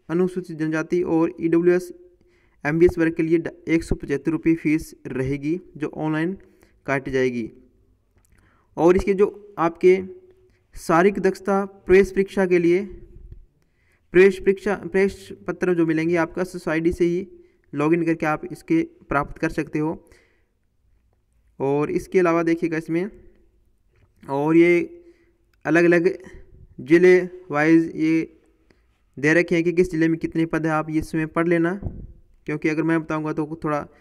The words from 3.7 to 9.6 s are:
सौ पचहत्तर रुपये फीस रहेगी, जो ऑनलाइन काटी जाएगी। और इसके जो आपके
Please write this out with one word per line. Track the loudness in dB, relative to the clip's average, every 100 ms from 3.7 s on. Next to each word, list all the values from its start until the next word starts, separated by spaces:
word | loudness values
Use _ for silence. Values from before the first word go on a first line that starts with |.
| -2
सौ | -2 -6
पचहत्तर | -4 -4 -2
रुपये | -2 0 0
फीस | 0 -2 -4 -14 -8
रहेगी, | -6 -4 -4 -4 -6 -8 -10
जो | -10
ऑनलाइन | -6 -4 -2 -4 -6 -14 _ _ _ -4
काटी | -4 -2
जाएगी। | -2 0 -2 -8 -14 _ _ _ _ _ _ _ _ _ _ _ 2
और | 4 4
इसके | 2
जो | 0 0 -2 -14
आपके | -4